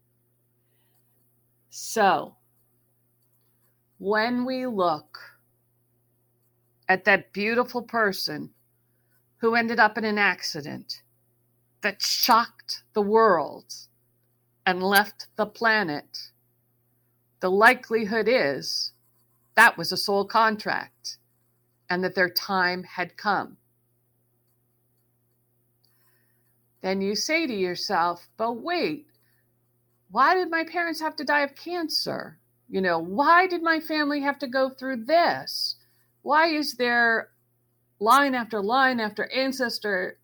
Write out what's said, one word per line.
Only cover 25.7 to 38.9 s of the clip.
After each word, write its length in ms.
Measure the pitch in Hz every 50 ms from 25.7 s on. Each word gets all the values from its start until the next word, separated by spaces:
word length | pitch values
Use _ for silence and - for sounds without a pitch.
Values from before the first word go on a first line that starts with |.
| _ _ _ _ _ _ _ _ _ _ _ _ _ _ _ _ _ _ _ _ _ _
Then 200 | - 185 190 196
you 140 | 196 196 214
say 320 | 214 - - 311 330 330 269
to 60 | 233
yourself, 760 | 196 185 180 175 175 - - 208 170 165 175 175 170 - _ _
"But 180 | - 220 233 247
wait, 540 | 226 247 330 349 349 269 175 151 - - _ _ _ _ _ _ _ _ _ _ _ _ _ _ _ _ _ _ _ _ _
why 240 | 180 226 262 302 359
did 160 | 370 359 330
my 140 | 330 330 330
parents 360 | 330 - 349 339 339 320 320
have 140 | 320 311 302 -
to 60 | 294
die 180 | 277 294 294
of 140 | 285 277 285
cancer? 840 | - - 320 349 359 330 294 - - - 170 139 123 - - 156 _ _ _ _ _ _ -
You 140 | 190 190
know, 180 | 190 180 170 165
why 480 | 165 175 190 220 277 302 330 349 381 370
did 140 | 349 349
my 180 | 330 330 320 320
family 420 | 311 - 320 302 302 285 294 294
have 180 | 277 285 277 -
to 80 | 294 254
go 220 | 247 269 262 269
through 360 | 262 - 254 262 269 233 220
this? 680 | 240 311 339 339 262 139 131 143 - - - - - - - _ _ _ _ _ _ _ _
Why 260 | - - 285 302 330 339
is 280 | 311 302 294 294 -
there 560 | - 247 240 240 240 233 233 226 220 - - _ _ _ _ _ _ _ _ _ _ _ _ _ -
line 360 | 202 220 247 277 285 277 254
after 260 | 247 226 - - 214
line 380 | 196 202 240 269 269 262